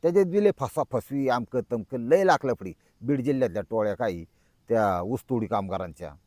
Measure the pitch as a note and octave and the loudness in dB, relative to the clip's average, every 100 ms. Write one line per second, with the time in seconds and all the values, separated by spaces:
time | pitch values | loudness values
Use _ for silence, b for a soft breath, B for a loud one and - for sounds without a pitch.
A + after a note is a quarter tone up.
0 | E3 F3+ F#3+ G3 G#3 - B2+ - C3+ B2 | 2 4 4 4 2 2 -4 -4 -2 -4
1 | - C#3 C3+ A#2+ A#2 B2+ - A#2 G2+ C3 | -4 -4 0 0 -2 -6 -4 -6 -6 -8
2 | A#2 E3+ F#3+ D#3 C3+ A#2+ F#2+ - _ _ | 2 4 6 2 2 -4 -6 -12 _ _
3 | A#2 C#3+ B2 C3+ B2 F2+ F2+ A2 G#2+ G2 | -2 0 0 0 0 -2 -4 -2 -2 -2
4 | A#2 F2 E2 _ _ _ _ A2+ G#2 F2+ | -4 -4 -12 _ _ _ _ 2 2 0
5 | F#2 B2+ - B2 G#2+ G#2+ G2 F#2 F#2 D#2 | -2 -6 -4 -4 0 -2 -2 -6 -6 -10
6 | E2 D2 | -14 -16